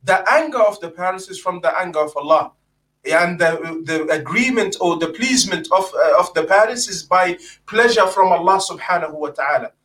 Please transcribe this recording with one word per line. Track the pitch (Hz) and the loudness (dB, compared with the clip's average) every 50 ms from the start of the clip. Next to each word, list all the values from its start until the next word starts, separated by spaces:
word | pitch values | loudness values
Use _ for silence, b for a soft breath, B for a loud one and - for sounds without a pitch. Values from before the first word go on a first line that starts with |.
| _ | _
The | - 190 190 190 196 | 2 0 2 2 4
anger | 254 311 320 302 285 247 | 2 2 2 0 2 2
of | 220 208 202 - | 2 2 2 -2
the | 170 165 | -12 -14
parents | 165 175 175 185 190 190 185 - | -10 -6 -4 -4 -4 -6 -10 -14
is | 185 - | -16 -8
from | - 190 175 175 | -6 -6 -6 -2
the | 165 165 165 160 | -2 -2 -2 -2
anger | 180 175 160 156 | -4 -4 -2 -2
of | 151 151 - | -2 -2 -4
Allah. | 143 135 147 156 151 143 - _ _ _ _ _ _ _ _ _ _ _ | -8 0 2 2 2 2 -2 _ _ _ _ _ _ _ _ _ _ _
And | 131 156 165 175 175 175 170 | 0 0 2 2 0 0 0
the, | 175 165 160 160 160 160 165 160 160 | 0 0 0 -2 -6 -8 -10 -10 -6
the | 147 160 160 156 156 156 | -4 -4 -4 0 -2 -2
agreement | 156 - 156 175 226 240 254 247 226 202 196 - - | -2 -2 -4 -2 0 0 0 0 0 0 -2 -2 -2
or | 180 175 165 156 | 0 0 0 0
the | 165 165 | -4 -6
pleasement | - - 240 262 262 254 - 185 180 165 156 - 185 | -4 -4 -2 0 2 0 0 0 -2 -6 -2 0 0
of, | 190 190 - - | 0 0 -2 0
uh, | 127 151 160 143 - | 0 2 4 4 4
of | - - - | 2 2 -2
the | 165 156 | -4 0
parents | 160 190 202 214 220 240 240 - - | 2 4 4 4 2 2 -6 -6 -6
is | 190 170 - | -8 -12 -4
by | _ 180 185 185 180 175 B B B B B B | _ 2 2 2 2 -2 B B B B B B
pleasure | - 208 220 233 233 226 214 190 | -4 0 2 2 4 4 4 2
from | 190 - 202 190 185 | 2 4 2 4 4
Allah | 175 170 170 190 190 190 | 4 2 4 2 2 2
subhanahu | 190 - 175 156 - - 180 170 160 156 151 | 0 -4 -8 -10 -4 -2 -2 -2 -2 -6 -8
wa | 156 147 139 | -8 -8 -8
ta'ala. | 143 - 139 143 147 127 120 107 _ _ | -6 -4 -4 -2 -2 -2 -4 -6 _ _